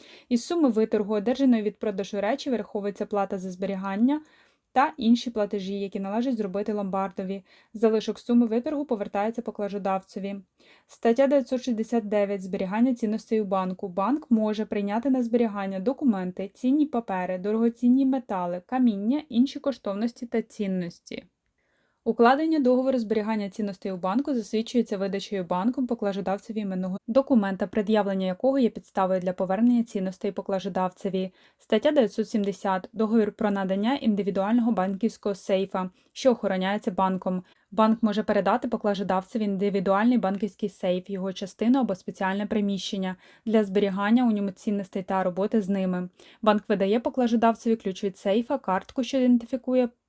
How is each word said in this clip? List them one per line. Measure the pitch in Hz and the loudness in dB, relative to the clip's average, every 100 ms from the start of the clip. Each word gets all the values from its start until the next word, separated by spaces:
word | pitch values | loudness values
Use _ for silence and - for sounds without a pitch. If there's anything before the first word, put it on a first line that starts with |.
| - - - | -20 -20 -2
Із | 240 | -2
суми | - 339 285 | 0 2 4
виторгу, | 220 220 214 202 | 4 2 0 0
одержаної | 214 202 262 269 226 | 0 0 2 4 4
від | 208 - | 2 -2
продажу | 220 196 190 202 | -4 -4 -4 -4
речі, | 202 285 285 | -2 -2 -2
вираховується | 226 - 214 202 196 214 | -4 -4 -6 -6 -6 -4
плата | 202 196 196 | -2 -2 -4
за | 185 | -8
зберігання | 180 196 190 196 196 254 302 - _ _ _ _ | -6 -6 -4 -4 2 2 2 -4 _ _ _ _
та | 254 302 - | 2 2 2
інші | 226 240 247 | 2 4 2
платежі, | 226 202 208 190 202 | -2 -2 -2 -4 -6
які | 196 202 | -6 -6
належить | 196 214 262 220 | -4 -2 -2 -2
зробити | 202 196 214 | -4 -4 -4
ломбардові. | 208 196 190 190 196 185 196 - _ _ | -4 -2 -2 -4 -6 -8 -8 -12 _ _
Залишок | 208 226 220 214 208 | 0 2 2 0 -6
суми | - 240 233 | 2 4 4
виторгу | 226 302 294 | 2 -2 -4
повертається | 294 220 202 202 214 233 | -4 -4 -4 -2 -2 -4
поклажодавцеві. | 226 - 202 202 190 190 - 202 190 202 - _ _ _ _ | -8 -6 -6 -4 -2 -4 -6 -10 -8 -10 -14 _ _ _ _
Стаття | - 233 233 269 | -2 2 4 4
дев'ятсот | 285 247 254 | 4 2 -4
шістдесят | 262 220 220 233 208 | -2 -4 -2 -2 0
дев'ять. | 208 202 202 | 0 0 -2
Зберігання | 190 190 185 214 254 | -6 -6 -2 2 2
цінностей | 240 214 220 - 220 | 2 -2 -4 -2 -2
у | |
банку. | 202 190 185 185 202 | 0 0 -2 -4 -6
Банк | 175 196 302 - | -2 0 -2 2
може | 220 214 214 | 2 2 -2
прийняти | 214 208 202 214 269 | -4 -4 -2 -2 0
на | 262 | 0
зберігання | 233 247 226 202 190 190 | 2 2 2 -2 -4 -4
документи, | 190 277 285 190 180 180 196 | -4 0 0 0 -2 -6 -10
цінні | - 254 302 294 | -4 0 2 2
папери, | 233 226 185 180 185 | -2 -4 -4 -4 -4
дорогоцінні | 202 220 233 233 240 262 269 | -2 2 0 2 4 4 4
метали, | 262 240 190 175 180 - | 0 -2 -4 -4 -6 -4
каміння, | 254 240 196 208 294 - | 2 2 2 0 -2 0
інші | 233 277 285 | 0 0 0
коштовності | 277 240 208 196 233 - 240 | -6 -4 -6 -4 -4 -6 -6
та | 226 | -4
цінності. | 220 - 196 185 175 - - - - _ _ _ _ _ _ _ | -4 -6 -4 -2 -4 -10 -14 -14 -14 _ _ _ _ _ _ _
Укладення | 233 226 233 277 320 320 | -2 4 4 4 2 2
договору | 247 254 262 262 | 4 2 2 0
зберігання | 208 214 208 220 202 | 0 -2 0 -2 -4
цінностей | - 208 185 196 | -6 -6 -6 -8
у | 180 | -4
банку | 185 220 294 | -2 -2 0
засвідчується | 247 202 220 226 247 226 196 | -4 -2 -4 0 0 0 -2
видачею | 196 196 - 196 | -2 -4 -4 -6
банком | 170 180 214 254 247 | -2 0 0 0 -2
поклажодавцеві | 233 202 196 190 196 - 214 | -2 -2 -2 -4 -4 -6 -8
іменного | 202 185 185 190 - | -6 -4 -4 -6 0
документа, | 240 269 247 196 190 190 | 0 4 2 2 -2 -2
пред'явлення | 220 208 214 196 190 185 | -2 2 2 2 0 -2
якого | 185 254 277 | 0 0 2
є | 226 | 2
підставою | 185 - - 185 185 | -2 -6 -2 0 0
для | 180 | -2
повернення | 180 185 190 240 240 | -2 -2 2 4 4
цінностей | 226 202 185 185 165 | 0 -4 -4 -4 -6
поклажодавцеві. | 180 190 190 190 185 185 - 196 185 185 - _ _ | -6 -4 -4 -2 -2 -2 -4 -4 -4 -4 -10 _ _
Стаття | - 220 294 | -2 2 4
дев'ятсот | 302 208 - 208 | 4 2 0 -2
сімдесят. | 220 196 185 202 185 - | -2 -2 -2 -2 -2 -4
Договір | 202 214 226 208 | -2 2 2 2
про | - 214 | 0 -2
надання | 196 185 196 220 | 0 -2 0 0
індивідуального | 277 226 202 196 190 196 240 233 | 0 0 0 0 -2 2 2 2
банківського | 190 190 196 220 - 208 | 0 0 -2 -2 -2 -6
сейфа, | 190 - 190 196 190 185 - _ | -4 -2 0 0 -4 -6 -10 _
що | - 262 | 0 2
охороняється | 233 196 190 185 214 - | 2 0 0 0 -2 -2
банком. | 185 190 185 190 185 - _ _ | 0 0 0 -2 -4 -6 _ _
Банк | 196 220 226 | 2 4 4
може | 220 208 | 2 0
передати | 214 208 185 233 254 | 0 2 2 0 0
поклажодавцеві | 220 208 196 190 190 185 220 | -2 -2 -2 -2 -2 -2 -4
індивідуальний | 208 190 202 190 190 196 233 240 | -2 0 0 0 2 4 4 4
банківський | 190 202 202 - 202 | 2 0 -4 -4 -8
сейф, | - 185 180 180 | -2 -2 -2 -4
його | 190 190 | -6 -6
частину | 185 190 - 220 269 | -6 -10 0 2 4
або | 214 | 2
спеціальне | 185 - - 190 196 208 | -4 -8 -4 -2 -2 -2
приміщення | 214 202 196 - 196 185 185 - _ 220 | -2 -2 -2 -4 -4 -4 -6 -14 _ 0
для | 220 | 2
зберігання | 202 196 202 190 202 240 | 2 2 0 0 2 4
у | 240 | 4
ньому | 208 196 | 2 -2
цінностей | 190 - 202 190 196 | -4 -4 -4 -4 -6
та | 180 190 | -2 0
роботи | 185 175 208 226 | 0 0 0 0
з | 190 | 0
ними. | 196 185 180 180 - - _ | 0 0 -2 -6 -12 -20 _
Банк | 214 208 - | 0 2 0
видає | 214 196 233 | 0 2 2
поклажодавцеві | 285 - 240 233 226 226 233 226 | 0 0 2 4 4 2 0 -2
ключ | 196 185 | -2 -4
від | 202 - | -6 -4
сейфа, | 202 214 233 277 | 0 0 0 -4
картку, | - 190 - - | -2 -4 -2 -6
що | 233 269 | -2 2
ідентифікує | 247 240 233 262 - 254 240 - | 4 4 0 -6 0 0 0 -4